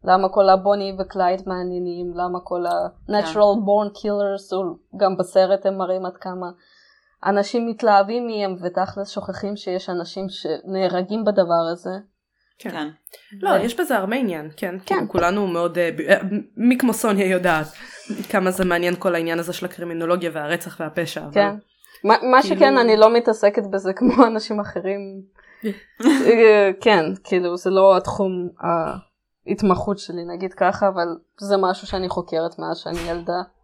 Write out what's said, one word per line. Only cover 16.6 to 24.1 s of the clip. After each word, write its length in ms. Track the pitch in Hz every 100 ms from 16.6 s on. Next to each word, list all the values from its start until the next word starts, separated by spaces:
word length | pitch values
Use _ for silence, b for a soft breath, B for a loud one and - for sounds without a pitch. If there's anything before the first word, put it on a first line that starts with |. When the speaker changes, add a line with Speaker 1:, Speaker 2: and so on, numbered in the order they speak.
| 233 254
Speaker 3:
כמו 140 | 254
סוניה 320 | - 226 196 190
יודעת 400 | 185 180 160 151 B B B B 214 196
כמה 200 | 208 185
זה 140 | 190
מעניין 300 | 185 175 175 180
כל 160 | 190
העניין 240 | 175 165 170
הזה 140 | 170
של 140 | 175 180
הקרימינולוגיה 640 | - 175 165 165 180 170
והרצח 420 | 156 147 170 175 -
והפשע, 400 | 156 151 156 -
אבל 80 | 151
Speaker 1:
כן. 220 | 202 202 208 _ _ b b
מה, 100 | 202 233 254
מה 120 | 254
Speaker 3:
כאילו 140 | - 294
Speaker 1:
שכן, 200 | 277 269
אני 180 | 233 214
לא 160 | 220 233
מתעסקת 460 | 240 220 208 208 208
בזה 220 | 196 190
כמו 340 | 190 240